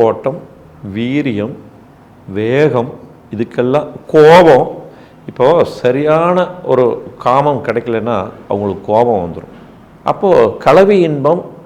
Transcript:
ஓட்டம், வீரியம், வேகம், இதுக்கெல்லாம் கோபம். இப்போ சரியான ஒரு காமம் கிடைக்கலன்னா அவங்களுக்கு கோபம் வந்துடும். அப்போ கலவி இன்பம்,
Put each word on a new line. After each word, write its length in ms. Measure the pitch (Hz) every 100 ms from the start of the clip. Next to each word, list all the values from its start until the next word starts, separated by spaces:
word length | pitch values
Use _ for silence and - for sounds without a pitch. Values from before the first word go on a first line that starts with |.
| 113
ஓட்டம், 300 | 104 135 165 - - - - 101 101
வீரியம், 580 | 123 139 143 104 107 147 - - - _ _ - - 95
வேகம், 520 | 110 135 151 123 123 - - - -
இதுக்கெல்லாம் 540 | 107 117 - 123 147 - - -
கோபம். 540 | 156 151 175 165 127 - - - - - - -
இப்போ 160 | - 127 170 117 -
சரியான 580 | 123 131 151 160 175 180 175 - -
ஒரு 120 | 127 120 110 - -
காமம் 400 | 120 131 147 127 -
கிடைக்கலன்னா 500 | 113 123 113 113 107 - - -
அவங்களுக்கு 340 | 101 101 92 -
கோபம் 320 | 107 120 104
வந்துடும். 300 | 85 80 - - - - - - -
அப்போ 180 | - 196 151 113 - -
கலவி 320 | 160 196 202 165
இன்பம், 340 | 147 143 175 - -